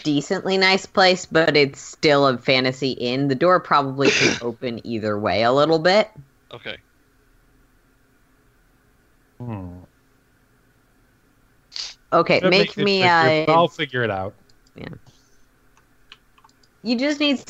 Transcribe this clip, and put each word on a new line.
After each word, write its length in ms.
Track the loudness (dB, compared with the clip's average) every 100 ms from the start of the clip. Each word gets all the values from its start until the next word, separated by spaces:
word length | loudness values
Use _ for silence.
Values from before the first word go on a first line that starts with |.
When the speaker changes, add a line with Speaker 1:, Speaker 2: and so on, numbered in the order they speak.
Speaker 1:
decently 540 | -2 -2 -2 -4 -2 0
nice 280 | 2 0 -2
place, 400 | 2 2 2 0
but 320 | 0 2 2
it's 240 | 2 -2
still 460 | -20 -2 2 4 4
a 100 | 2
fantasy 540 | 0 0 0 -2 -4
inn. 360 | -4 -4 -2 -2
The 60 | 0
door 240 | 2 2
probably 520 | 2 0 0 0 0
can 260 | 2 0 -2
<coughs> 40 |
open 440 | -8 -8 -8 -10 -8
either 320 | -6 -4 -2
way 220 | -2 2
a 80 | 2
little 280 | 4 2 2
bit. 300 | 2 2 0 -6 -20 _ _
Speaker 2:
Okay. 240 | -18 -16 -16 _ _ _ _ _ _ _ _ _ _ _ _ _ _ _ _ _ _ _ _ _ _ _ _ _ -18
Speaker 3:
Hmm. 400 | -12 -12 -12 -16 -20 _ _ _ _ _ _ _ _ _ _ _ _ _ _ _ _ _ _ -14 -14 -18 -4
Speaker 1:
Okay, 260 | 0 2 2
Speaker 3:
That 100 | 2
Speaker 1:
make 80 | 2
Speaker 3:
makes 180 | 0 -2
it 60 | -2
Speaker 1:
me 160 | 0
Speaker 3:
trickier, 420 | 2 4 4 2
Speaker 1:
a 20 | 2
Speaker 3:
but 60 |
I'll 140 | 2 0
figure 360 | -2 -6 -4
it 80 | -2
out. 240 | -4 -8 -12 _ _ _ -18
Speaker 1:
Yeah. 140 | -16 -16 _ _ _ _ _ _ _ _ _ _ _ -20 _ _ _ _ _ _
You 120 | -6 -4
just 220 | -2 -2
need 200 | -2 -2